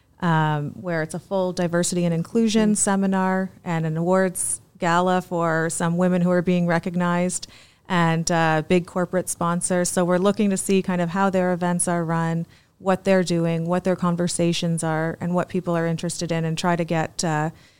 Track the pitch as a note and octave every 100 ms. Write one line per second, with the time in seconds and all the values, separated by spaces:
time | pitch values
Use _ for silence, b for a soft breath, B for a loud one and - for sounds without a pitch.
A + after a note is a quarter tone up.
0 | b - F3 D#3+ D#3 D3+ D3 - F3+ E3
1 | D#3+ F3 - G3 F#3 F3+ F3 E3+ F3 F3+
2 | F3 E3 - A#3 A3+ A3 G#3+ G#3 G#3 G3
3 | G3 F#3+ F#3+ F#3+ F#3+ - F3+ E3 D#3+ D#3+
4 | E3+ F#3+ F#3+ F#3 - - - - F3 E3+
5 | F#3 F3+ F3 E3+ E3+ D#3+ E3 - E3+ E3+
6 | F3+ F3+ F3 F3+ F3 F3+ E3+ E3+ F3+ F3
7 | F3 F3 F3+ - - B B B - F3+
8 | E3 E3 E3 E3+ D#3+ D#3 D3+ F3+ F3 F#3
9 | F3 F#3 E3+ - E3+ F3 - F3+ F3 F#3
10 | F3 F3+ G3+ G3+ G3+ F#3+ - F#3+ F#3 F3+
11 | E3+ F#3+ G3 F#3 F3+ F3 F3+ F3 - E3+
12 | E3 E3 E3 E3 E3+ b b b F#3 F#3
13 | G3 F#3+ E3+ E3+ E3 E3 E3 F3+ F#3+ F3+
14 | F3 E3+ F3 - E3+ E3+ E3+ E3 D#3+ D#3
15 | D#3+ - E3+ F3 - F#3 F3 E3+ E3 D#3+
16 | E3+ - E3 E3 D#3+ D#3+ F3+ E3+ E3 E3
17 | - - E3+ D3+ D#3 - b b